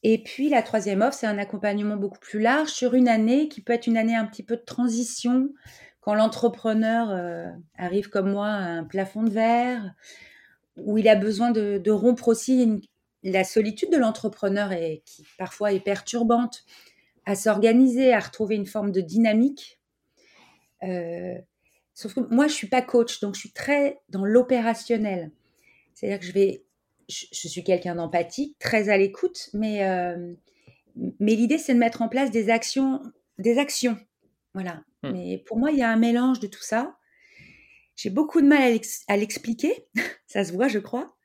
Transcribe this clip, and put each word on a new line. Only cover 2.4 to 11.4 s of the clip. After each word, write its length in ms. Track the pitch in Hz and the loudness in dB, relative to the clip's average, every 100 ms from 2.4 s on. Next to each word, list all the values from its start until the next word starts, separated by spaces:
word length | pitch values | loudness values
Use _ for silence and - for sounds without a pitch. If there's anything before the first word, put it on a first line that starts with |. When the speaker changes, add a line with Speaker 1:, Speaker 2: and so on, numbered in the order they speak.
| 220 277 311 | 2 2 0
Speaker 1:
sur 240 | - 247 | -2 2
une 160 | 247 247 | 4 4
année 400 | 226 220 262 302 | 4 4 2 2
qui 100 | - | -4
peut 120 | - | -4
être 120 | 233 233 | -2 0
une 120 | 226 | 0
année 180 | 220 226 | 2 0
un 80 | 220 | -2
petit 180 | - | -8
peu 120 | 202 233 | -8 -8
de 60 | |
transition. 840 | - - 247 226 233 - 240 254 269 277 - - - _ | -6 -4 -2 -2 -4 -4 0 0 0 -6 -20 -20 -20 _
Quand 140 | - | -2
l'entrepreneur, 960 | 208 220 - 233 233 226 220 220 233 226 | 2 2 2 0 0 -2 0 2 0 0
euh, 340 | 185 175 170 175 170 165 - | -4 -4 -8 -10 -14 -20 -10
arrive 320 | 180 190 202 | -4 -2 -2
comme 220 | 202 190 | -2 0
moi 160 | 196 208 | -2 -2
à 160 | 208 | -2
un 220 | 180 170 160 | -4 -6 -6
plafond 380 | 190 190 208 | -4 -4 -2
de 60 | 226 | -2
verre, 640 | 208 226 240 247 247 196 - - - - - _ _ _ - | 2 2 2 0 -4 -8 -14 -20 -20 -20 -20 _ _ _ -12
où 200 | 202 214 | -2 2
il 120 | 214 | 6
a 60 | 208 | 4
besoin 360 | 202 202 | 2 0